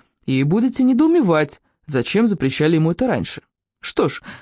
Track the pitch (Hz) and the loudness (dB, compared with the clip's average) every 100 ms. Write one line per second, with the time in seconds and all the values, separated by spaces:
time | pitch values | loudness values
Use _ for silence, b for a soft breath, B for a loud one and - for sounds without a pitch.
0 | b _ - 131 143 202 254 240 254 247 | b _ -4 -2 0 0 0 0 2 2
1 | 320 349 202 156 151 - _ _ - 135 | 2 2 2 2 0 -6 _ _ -6 -4
2 | - 196 226 180 135 - 151 165 160 170 | 0 0 0 0 -2 0 2 2 0 0
3 | 254 143 85 - - _ _ _ - - | -2 -2 -4 -10 -16 _ _ _ -10 -2
4 | 170 - B B | -2 -4 B B